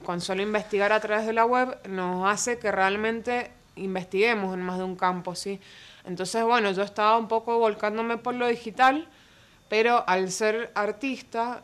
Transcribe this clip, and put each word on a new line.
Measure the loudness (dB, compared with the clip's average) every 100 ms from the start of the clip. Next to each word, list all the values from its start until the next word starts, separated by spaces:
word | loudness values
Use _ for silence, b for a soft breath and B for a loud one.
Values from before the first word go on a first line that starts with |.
| -8
con | -6
solo | -4 -2
investigar | -2 -2 -2 0 2
a | 2
través | 2 -2 0
de |
la | 2 4
web, | 4 0 -4 -8
nos | -4 -2 0 0
hace | 0 -2 -2
que | -2
realmente | 2 2 2 -2 -2 -2 -4 -4 -12 _ -10
investiguemos | -6 -6 -2 2 2 2 -2
en | -4
más | -4 -4
de |
un | -6 0
campo, | 0 0 -4
¿sí? | -8 -8 -10 B B B B -10
Entonces, | -6 -4 0
bueno, | 2 2 2
yo | 0
estaba | -2 0 4 4
un | 2
poco | -2 0 2
volcándome | 2 2 -2 -2 -4 -4
por | -4 -2
lo | 0
digital, | -2 -4 4 4 4 -2 B B B B B -2
pero | 2 4 4 2
al | 0 0
ser | 0 0 0 -4 -4
artista, | -4 -2 -6 -6 -6 -6 -4 -6